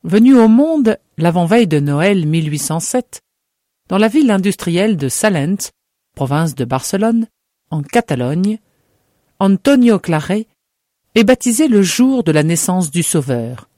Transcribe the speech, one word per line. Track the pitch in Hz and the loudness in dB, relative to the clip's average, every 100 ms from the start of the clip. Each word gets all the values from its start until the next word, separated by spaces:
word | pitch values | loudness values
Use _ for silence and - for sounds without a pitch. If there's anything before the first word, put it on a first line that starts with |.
Venu | 170 196 240 262 | 0 4 6 6
au | 220 | 6
monde | 226 302 311 226 - _ - | 4 2 2 0 -2 _ -4
l'avant-veille | 165 175 170 226 214 | -2 0 2 2 2
de | 151 | 0
Noël | 143 143 180 202 151 | 0 0 0 0 0
mille | 165 156 | -2 -2
huit | 147 | -6
cent | - 160 | -6 -6
sept, | - 254 247 - _ _ _ _ _ _ _ | -4 -6 -6 -18 _ _ _ _ _ _ _
dans | 190 | 0
la | 220 | 0
ville | 254 269 | 2 2
industrielle | 196 190 - - 170 208 185 | 2 -2 -4 -4 -2 0 -2
de | 139 | -4
Salent, | - 220 180 143 196 - _ _ _ _ - | -2 -2 -2 -2 -4 -8 _ _ _ _ -8
province | 135 143 160 127 | -4 -2 -2 -4
de | |
Barcelone, | 123 131 - 196 220 233 226 _ _ _ _ | -4 -4 -4 -2 0 -2 -4 _ _ _ _
en | 156 | -8
Catalogne, | 143 233 - 135 123 156 196 220 _ _ _ _ _ _ _ _ | -2 -4 -2 -4 -4 -2 -4 -6 _ _ _ _ _ _ _ _
Antonio | 196 196 - 277 240 202 | 0 2 2 4 4 2
Claret | - 160 147 202 220 _ _ _ _ _ _ | 0 -4 -2 -6 -6 _ _ _ _ _ _
est | 220 214 | 0 2
baptisé | 254 247 226 311 | 2 0 0 2
le | 208 | 2
jour | 185 - 254 262 | 2 2 0 2
de | 160 | 0
la | 151 | 0
naissance | 156 165 - 185 165 | 0 -2 -2 -2 -2
du | 156 | -4
Sauveur. | 165 165 131 120 117 123 - | -2 -4 -2 -4 -6 -12 -18